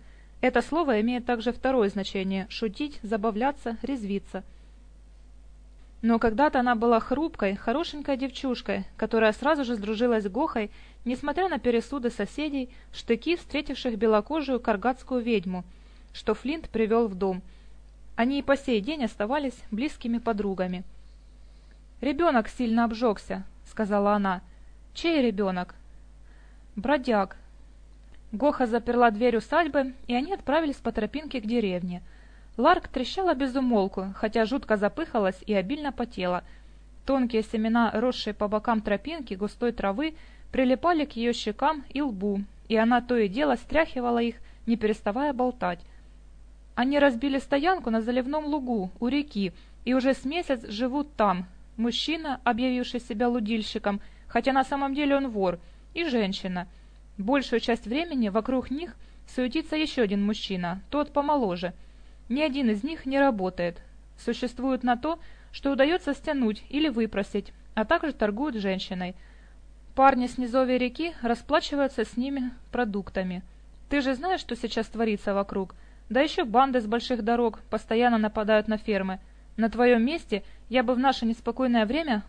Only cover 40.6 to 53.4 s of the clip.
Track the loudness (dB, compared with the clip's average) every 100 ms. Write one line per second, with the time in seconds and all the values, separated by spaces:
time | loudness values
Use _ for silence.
40.6 | 4 4 4 2 0 -2 -2 0 -4 0
41.6 | 0 0 -6 -4 -4 -2 -2 -2 -4 -10
42.6 | 0 2 6 4 4 2 2 2 2 2
43.6 | 2 2 2 0 0 2 0 -2 -14 -10
44.6 | -2 0 2 0 -2 -2 -2 0 -2 0
45.6 | -4 -4 -10 -20 -20 -20 -20 -20 -20 -20
46.6 | -10 -2 2 6 6 6 0 0 0 2
47.6 | 2 2 0 0 0 0 0 -2 0 -2
48.6 | 0 -2 -2 -2 0 0 -2 -2 -4 -4
49.6 | -20 -8 0 2 4 2 0 -4 -2 -2
50.6 | -4 -4 -2 -2 -4 2 2 2 -4 -14
51.6 | -16 -2 -2 0 -2 -4 -4 -2 0 2
52.6 | 2 0 -2 -6 -6 0 2 2